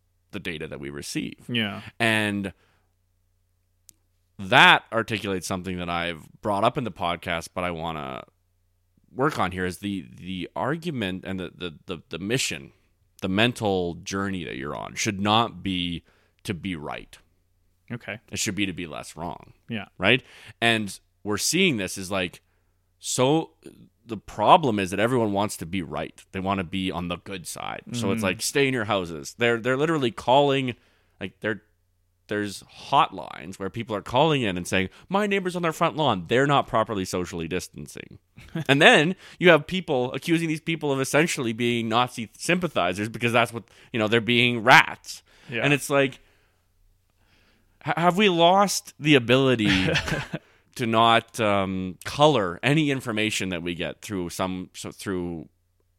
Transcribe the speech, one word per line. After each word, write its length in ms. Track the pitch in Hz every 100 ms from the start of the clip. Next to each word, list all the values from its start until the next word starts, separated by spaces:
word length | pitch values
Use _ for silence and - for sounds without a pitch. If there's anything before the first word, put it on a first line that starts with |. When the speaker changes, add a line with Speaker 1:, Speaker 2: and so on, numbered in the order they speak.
| _ _ _
Speaker 1:
the 80 | 101
data 280 | 180 78 78
that 120 | 69
we 100 | 69
receive. 560 | 71 - 156 - - -
Speaker 2:
Yeah. 340 | 120 107 101 - -
Speaker 1:
And 520 | 113 110 107 101 98 - _ _ _ _ _ _ _ _ _ _ _ _ - - _ _ _ -
that 460 | 95 127 180 160 -
articulates 540 | 110 110 110 101 95 -
something 300 | 95 90 90
that 120 | 87
I've 360 | 85 85 80 - -
brought 220 | 107 101
up 140 | 110 135
in 60 | 117
the 60 |
podcast, 580 | - 87 87 - 82 82
but 100 | -
I 80 | 87
wanna 520 | 85 82 78 69 64 - _ _ _ _ _ _ _ _
work 240 | 98 143 147
on 120 | 95
here, 140 | 92 92
is 140 | 87
the, 260 | 101 98 65 60
the 320 | 87 92 85 -
argument 680 | 113 165 170 135 98 92 -
and 140 | 95
the, 120 | 87 -
the, 180 | 87 73 -
the, 140 | 85 -
the 100 | 82
mission, 520 | 98 127 - 78 65 _ _ _ _ _
the 60 | 95
mental 680 | 95 117 120 110 95 87 85
journey 480 | 92 98 98 95 69
that 100 | 58
you're 200 | 67 60
on 180 | 50 -
should 240 | 117 98
not 420 | 101 110 117 87
be 400 | 98 90 87 82 - _ _ _
to 100 | -
be 220 | 87 95 85
right. 420 | 73 58 50 - _ _ _ _ _ _ -
Speaker 2:
Okay. 280 | 120 - 107 _
Speaker 1:
It 60 | 98
should 160 | - 95
be 100 | 95
to 40 |
be 120 | 85 85
less 280 | 64 - 76
wrong. 380 | 85 - - _ -
Speaker 2:
Yeah. 180 | 113 95 -
Speaker 1:
Right? 260 | 95 131 - - - -
And 360 | 117 113 101 - _ _
we're 140 | 101 104
seeing 400 | - 165 190 117
this 200 | 92 -
is, 120 | 90
like, 300 | 98 90 - _ _ _ _ _ _
so 520 | - - 127 156 - _ - - - _ -
the 120 | 110
problem 640 | - - 110 180 147 104
is 120 | 92
that 80 | 95
everyone 340 | 117 127 110
wants 240 | 98 104 -
to 80 | 82
be 160 | 95
right. 420 | 76 73 80 - -
They 80 | 95
wanna 240 | 95 98
be 280 | 82 95 92
on 160 | 82 87
the 80 | 87
good 280 | - 98 78
side. 360 | - 50 53 -
So 200 | 120 107
it's 100 | 113
Speaker 2:
Mm. 40 | 101
Speaker 1:
like, 160 | 90
"Stay 260 | - 147 135
in 60 |
your 120 | 131 107
houses." 500 | 101 87 80 69 -
They're, 200 | 120 117
they're 180 | 117 131
literally 340 | 156 160 127
calling, 640 | - - 131 143 135 127 113 _ _ _ -
like, 200 | 98 -
they're, 220 | 208 202 - _ _ _ _ _ -
there's 340 | 104 104 95 - - -
hotlines 680 | 139 160 95 69 50 73 95
where 120 | 95
people 240 | 117 117 104
are 60 |
calling 400 | - 123 160 143
in 160 | 113 90
and 100 | 87
saying, 220 | 95 95 - -
"My 180 | 190 208
neighbor's 280 | 196 180 175
on 60 |
their 100 | 170
front 220 | 156 165 127
lawn. 300 | 147 101 82
They're 180 | 120 139
not 200 | 139 -
properly 380 | 117 110 104 92
socially 420 | 92 90 87 82
distancing." 720 | 90 - - 73 - - - _ -
Speaker 2:
<laughs> 260 | - 165 151
Speaker 1:
And 140 | 139
then 340 | 180 226 151 185 - -
you 100 | 170
have 160 | 156 151
people 460 | 185 175 135 123
accusing 340 | 131 - 165 165
these 120 | 156
people 300 | - 160 151
of 80 | 135
essentially 540 | 131 143 170 - 117
being 340 | 113 120 120 113
Nazi 400 | 110 123 - 107 -
sympathizers 680 | - 180 175 - 90 95 107
because 220 | 113 120
that's 220 | 117 117
what, 100 | 117 - - -
you 60 | 120
know, 80 | 107
they're 120 | 117
being 400 | 107 120 123 120
rats. 600 | 107 151 - - - - - _ -
Speaker 2:
Yeah. 120 | 123
Speaker 1:
And 80 | 131
it's 160 | 143 -
like, 300 | 139 139 - _ _ _ _ _ _ _ _ _ _ _ _ _ _ _ _
ha-, 100 | - 156
have 200 | 170 175
we 120 | 214
lost 640 | 170 170 190 196 - - -
the 160 | 147 139
ability 720 | 113 131 135 120 104 95 95 160 - 147 -
Speaker 2:
<laughs> 440 | - - _ _ -
Speaker 1:
to 100 | 117
not, 540 | 113 117 113 - -
um, 580 | 107 101 95 95 92 87 -
color 540 | - 151 135 98 90
any 280 | 120 147 147
information 580 | 135 123 107 107 104 95
that 140 | 87
we 120 | 85 85
get 260 | 80 -
through 280 | - 98 87
some, 400 | - 92 92 90
so 180 | - 104
through, 580 | - - 92 87 82 - _ _ _ _